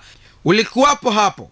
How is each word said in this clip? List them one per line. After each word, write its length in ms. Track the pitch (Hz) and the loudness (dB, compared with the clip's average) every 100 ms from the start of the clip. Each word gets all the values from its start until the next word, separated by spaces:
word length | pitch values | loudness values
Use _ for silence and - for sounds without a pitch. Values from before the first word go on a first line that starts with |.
| - - - _ | -8 -20 -20 _
Ulikuwapo 680 | 147 208 220 233 277 285 247 | -2 0 0 0 2 2 -2
hapo, 400 | 208 202 - 101 | 0 -2 -4 -18